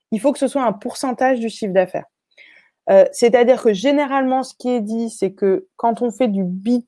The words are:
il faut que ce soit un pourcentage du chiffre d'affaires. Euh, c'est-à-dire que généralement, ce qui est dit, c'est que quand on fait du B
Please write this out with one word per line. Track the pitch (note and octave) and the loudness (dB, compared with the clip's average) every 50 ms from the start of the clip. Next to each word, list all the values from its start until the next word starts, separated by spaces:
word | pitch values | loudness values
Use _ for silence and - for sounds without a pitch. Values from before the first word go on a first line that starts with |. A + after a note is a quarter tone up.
| _ _ | _ _
il | - G#3 | -6 -2
faut | G#3+ C#4+ C4+ | 0 -2 0
que | - | 0
ce | C#4 B3+ | -2 -2
soit | - C#4+ C4 | -2 -2 -2
un | A3+ G3+ | -2 -2
pourcentage | G3+ - B3 - - - C4 A#3+ - C4 C4 C4 B3 | -4 -8 -12 -10 -6 -6 -6 -4 -2 0 0 0 0
du | A3+ A3+ | -2 -6
chiffre | - - - G3+ F3+ | -8 -6 -6 0 0
d'affaires. | F#3+ F#3 F#3 - F3 D#3 - _ _ _ _ _ _ - - _ _ _ _ _ _ _ - | 0 0 0 -2 -8 -12 -12 _ _ _ _ _ _ -20 -20 _ _ _ _ _ _ _ 4
Euh, | G3 G3 F#3+ - - | 6 6 6 6 4
c'est-à-dire | - A#3+ A#3 A#3 B3 B3 A#3 B3+ - - | 2 2 4 4 4 4 4 4 4 2
que | A#3+ G#3 | 0 0
généralement, | F3+ G3+ C#4 C#4+ C#4+ D4 C4 C4+ C#4 C4+ C4 B3+ C4 B3+ | 2 0 0 2 2 0 0 0 -2 0 0 0 -2 -4
ce | C4 - | -6 -10
qui | _ - B3 | _ -4 -4
est | B3 A#3+ G#3 | -2 -2 -2
dit, | G#3 A3 A3+ A#3 A3+ | -4 -4 -6 -6 -6
c'est | - - - F#3+ F#3+ | -4 -4 -6 -6 -4
que | G3+ G#3 G3 F#3+ F#3 F#3+ _ _ | -2 0 0 0 0 -2 _ _
quand | - - A#3 A3+ - B3 | -4 -2 -2 -2 -2 -4
on | A#3+ | -6
fait | G#3+ - C4 A#3+ | -2 -2 -2 -2
du | G3 G3 F#3+ | 0 -2 -2
B | F3+ F3+ F#3+ F#3+ A3+ B3 B3 A#3+ | -4 -6 -6 -2 -2 -2 -2 -2